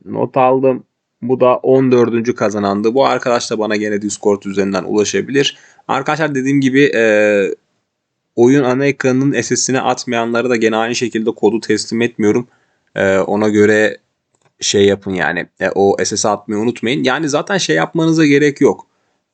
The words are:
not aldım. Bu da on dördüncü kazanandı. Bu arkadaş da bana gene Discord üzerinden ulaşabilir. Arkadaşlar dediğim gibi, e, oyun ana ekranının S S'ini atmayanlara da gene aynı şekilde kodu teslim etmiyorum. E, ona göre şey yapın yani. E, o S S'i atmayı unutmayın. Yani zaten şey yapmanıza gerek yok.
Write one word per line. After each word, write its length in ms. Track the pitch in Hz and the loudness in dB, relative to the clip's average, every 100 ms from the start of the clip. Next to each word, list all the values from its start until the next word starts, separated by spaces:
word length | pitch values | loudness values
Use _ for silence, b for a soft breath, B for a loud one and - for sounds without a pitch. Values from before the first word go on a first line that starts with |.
not 320 | 92 107 120 131 | -8 -6 -4 2
aldım. 480 | 127 131 131 123 - _ _ _ | 2 2 0 -2 -6 _ _ _
Bu 180 | 120 127 | -4 0
da 160 | 127 127 | 2 2
on 360 | 131 131 131 | 2 2 4
dördüncü 420 | 123 113 117 117 | 4 2 0 -2
kazanandı. 600 | - 107 104 101 101 113 | -2 -2 -2 -2 0 0
Bu 120 | 131 135 | 2 2
arkadaş 440 | 127 131 120 - | 0 -2 -2 -2
da 80 | 110 | -4
bana 180 | 107 104 | -4 -4
gene 260 | 104 104 | -4 -4
Discord 400 | 104 - 107 98 | -6 -4 -2 -2
üzerinden 420 | 101 98 98 95 | -2 -4 -2 -2
ulaşabilir. 720 | 87 104 101 98 - 139 135 - b b b | -2 -2 0 -2 -2 -2 -2 -4 b b b
Arkadaşlar 460 | 127 139 151 151 | -4 -4 -2 -2
dediğim 260 | 135 131 143 | -2 0 0
gibi, 220 | 135 131 143 | 2 4 2
e, 80 | 117 113 107 107 101 92 - _ _ _ _ _ _ _ - | 2 2 4 2 2 0 -4 _ _ _ _ _ _ _ 2
oyun 280 | 120 143 | 4 4
ana 220 | 123 127 139 | 2 0 -2
ekranının 540 | 135 131 127 139 117 | -2 -2 0 0 -2
S 160 | 117 123 | -2 -4
S'ini 240 | - 131 | -2 -2
atmayanlara 680 | 120 123 - 117 117 120 123 | -2 -4 -4 -4 -2 -2 -2
da 60 | 117 | 0
gene 200 | 110 110 | 0 0
aynı 180 | 113 | -2
şekilde 360 | 117 117 113 110 | -2 -4 -4 -4
kodu 300 | - 104 110 | 0 0 0
teslim 420 | - 107 - 117 | -2 -4 -2 -2
etmiyorum. 460 | 117 - 104 113 120 _ _ _ _ | -2 0 0 0 -4 _ _ _ _
E, 240 | - 98 95 | -2 0 0
ona 300 | 90 104 107 | 0 -2 0
göre 500 | 104 104 107 104 - _ _ _ _ _ - | 2 4 4 0 -2 _ _ _ _ _ -10
şey 260 | - 104 101 | -2 2 2
yapın 240 | 98 98 | 2 -4
yani. 320 | 92 78 87 - - | -4 -2 -4 -8 -6
E, 100 | 95 | -4
o 300 | - 98 - | 0 2 0
S 120 | 92 - | -2 -2
S'i 120 | 113 | -2
atmayı 340 | 101 - 104 | -2 -4 -4
unutmayın. 420 | 117 117 117 151 | -2 -4 -4 -2
Yani 240 | 127 135 156 | 0 -2 -2
zaten 300 | 147 - 190 | -4 -2 -4
şey 180 | 160 156 | -2 -2
yapmanıza 500 | 165 165 160 160 151 | -2 0 0 2 4
gerek 340 | 143 147 139 | 4 2 2
yok. 260 | 123 92 - _ _ _ _ | 2 0 -8 _ _ _ _